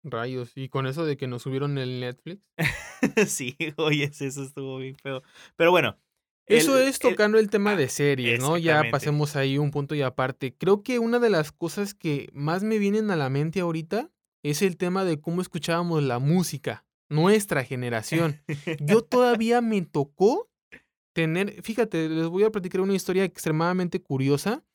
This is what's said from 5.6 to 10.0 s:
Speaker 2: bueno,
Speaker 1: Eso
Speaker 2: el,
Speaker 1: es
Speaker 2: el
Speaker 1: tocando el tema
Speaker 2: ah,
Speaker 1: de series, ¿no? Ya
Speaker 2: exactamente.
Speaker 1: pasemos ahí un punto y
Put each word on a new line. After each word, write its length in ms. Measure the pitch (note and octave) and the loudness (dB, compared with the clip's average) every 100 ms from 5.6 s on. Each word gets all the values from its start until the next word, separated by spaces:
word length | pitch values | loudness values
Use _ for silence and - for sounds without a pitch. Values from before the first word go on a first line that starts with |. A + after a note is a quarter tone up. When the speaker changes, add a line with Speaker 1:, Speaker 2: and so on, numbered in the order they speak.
| E3 | 6
Speaker 2:
bueno, 260 | F3+ B2 - _ _ _ _ - | 6 4 -4 _ _ _ _ 4
Speaker 1:
Eso 300 | G#3+ D#4+ C4+ | 6 6 4
Speaker 2:
el, 80 | C4 | 4
Speaker 1:
es 60 | C4+ | 2
Speaker 2:
el 80 | B3+ | 2
Speaker 1:
tocando 280 | F#3+ G#3 A3 | 4 4 4
el 120 | G#3 | 4
tema 220 | G#3+ G3+ | 2 2
Speaker 2:
ah, 40 | G3 | 0
Speaker 1:
de 120 | B2+ | 0
series, 520 | - C#3+ C3+ B2 A#2+ | 0 0 2 0 0
¿no? 160 | C3+ E3+ | 0 0
Ya 160 | E3 | 2
Speaker 2:
exactamente. 180 | D3+ A#2 | 2 2
Speaker 1:
pasemos 460 | C3+ D3 D3 D3 C#3+ | -2 0 -2 -2 0
ahí 220 | C3+ C#3 | 0 0
un 120 | D3 | 0
punto 240 | D3 C#3 | -2 -4
y 80 | D3+ | -2